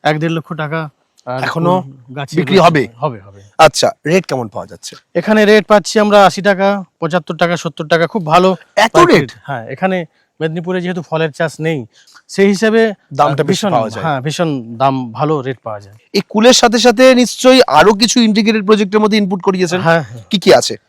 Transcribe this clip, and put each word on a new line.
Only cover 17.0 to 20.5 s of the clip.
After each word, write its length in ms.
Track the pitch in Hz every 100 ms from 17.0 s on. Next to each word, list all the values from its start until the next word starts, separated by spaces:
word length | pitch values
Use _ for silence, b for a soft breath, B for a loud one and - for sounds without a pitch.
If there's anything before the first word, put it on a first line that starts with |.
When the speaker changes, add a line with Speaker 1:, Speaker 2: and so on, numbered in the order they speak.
| 262
Speaker 2:
নিশ্চয়ই 480 | 247 247 - 254 262 -
আরো 260 | 139 185
কিছু 280 | 208 220 -
ইন্টিগ্রেটেড 460 | 226 208 214 220 196
প্রজেক্টের 340 | 214 202 214
মধ্যে 180 | 214 214
ইনপুট 240 | 202 196
করিয়েছেন? 380 | 202 185 180 180
Speaker 1:
হ্যাঁ, 220 | 165 165
হ্যাঁ। 200 | 117 120 104
Speaker 2:
কি 80 | 208
কি 160 | -